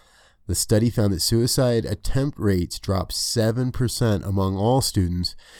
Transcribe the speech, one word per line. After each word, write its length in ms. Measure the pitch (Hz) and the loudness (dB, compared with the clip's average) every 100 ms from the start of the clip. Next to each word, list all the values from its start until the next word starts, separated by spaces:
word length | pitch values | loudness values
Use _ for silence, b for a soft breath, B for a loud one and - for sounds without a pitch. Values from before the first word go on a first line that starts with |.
| b b b b - | b b b b -6
The 80 | |
study 340 | 85 - 123 120 | -4 2 2 4
found 240 | 117 104 | 2 0
that 80 | 87 | 0
suicide 640 | - 117 127 - 123 117 | 0 2 2 2 2 0
attempt 540 | - 104 - 135 143 - | -2 -4 -2 0 -2 0
rates 400 | 104 92 85 - | 0 2 -2 -6
dropped 340 | - 95 - | -4 -2 -2
seven 600 | - - 117 110 117 127 | -6 -4 0 0 0 -2
percent 520 | - 120 - 120 101 | -2 -2 0 0 0
among 320 | 104 98 95 95 | 0 0 0 0
all 240 | 110 131 | 2 2
students 540 | - 107 87 87 87 - B B | 2 0 0 -2 -4 -6 B B